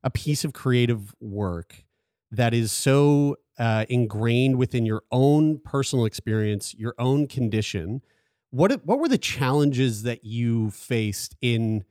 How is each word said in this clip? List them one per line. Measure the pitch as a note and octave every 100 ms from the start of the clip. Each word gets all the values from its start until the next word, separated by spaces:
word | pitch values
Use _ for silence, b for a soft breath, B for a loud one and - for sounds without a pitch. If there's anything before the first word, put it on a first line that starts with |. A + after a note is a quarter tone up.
a | C3
piece | - - D3
of | D#3
creative | - C3 B2 A#2+ A#2 G2+ -
work | A2+ G2+ G2 E2+ E2 - _ _ _ _ _
that | G#2+ A#2+
is | A#2+ A2+
so, | - - C#3 C#3+ C#3+ C#3+ - _ -
uh, | A#2 A2 A2
ingrained | B2 A2+ G#2 A#2 A#2+ C3 B2+
within | B2+ B2+
your | A2+ G#2+ _
own | B2+ C3+ D3+ D#3 D3+
personal | - C#3 C3 C3
experience, | A2+ - - A2 G#2+ G#2 -
your | - A2+ -
own | B2+ C#3 C#3+
condition. | C3+ A#2 G#2+ G#2 G2 E2 B2 _ _ _ _ _
What, | B2+ F#3 C4
what | D#3+ C4
were | D#4+
the | C4+
challenges | - - C3 C#3+ C#3+ B2+ C3 G#2+
that | A#2 A#2
you | G#2+ A#2 A#2+ A#2 A2
faced | - - A#2+ G#2+ G2+ - -
in | B2 A2+ A2+ A2 F#2+